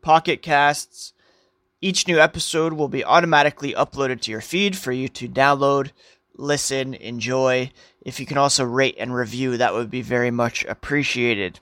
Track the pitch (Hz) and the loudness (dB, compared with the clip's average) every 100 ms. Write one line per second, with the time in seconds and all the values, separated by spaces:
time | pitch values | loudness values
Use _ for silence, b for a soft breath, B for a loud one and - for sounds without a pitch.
0 | 160 160 165 151 - 143 147 147 - - | 4 4 4 -4 0 2 4 2 -6 -16
1 | - _ _ _ _ _ _ _ 190 185 | -20 _ _ _ _ _ _ _ -4 -2
2 | - 170 156 170 - 165 160 156 147 143 | 2 4 4 4 -4 -2 -2 -2 -4 -4
3 | 107 151 170 156 147 - 143 - 143 131 | 2 4 4 4 4 0 -8 -2 -2 -2
4 | 135 123 - 110 - 175 202 190 131 127 | -4 -4 -6 -10 -6 -2 0 -2 -6 -4
5 | 131 - 120 127 135 143 139 139 135 _ | -6 -8 -10 2 2 4 2 2 -2 _
6 | b b b - 143 147 - 135 131 131 | b b b -12 -4 -2 -2 -4 -4 -8
7 | 107 120 117 131 131 127 127 b b b | -10 -8 -4 0 2 2 -2 b b b
8 | - - 131 139 139 - 127 123 131 - | -14 -12 -4 2 2 2 -2 2 0 0
9 | 117 123 120 120 131 120 120 98 117 127 | -6 -4 -4 -2 -2 2 0 0 -4 -6
10 | 117 123 123 120 117 - - - - 143 | -2 0 0 0 -2 -2 -6 -8 -4 -2
11 | 135 123 120 107 95 92 | 0 0 0 0 -2 -8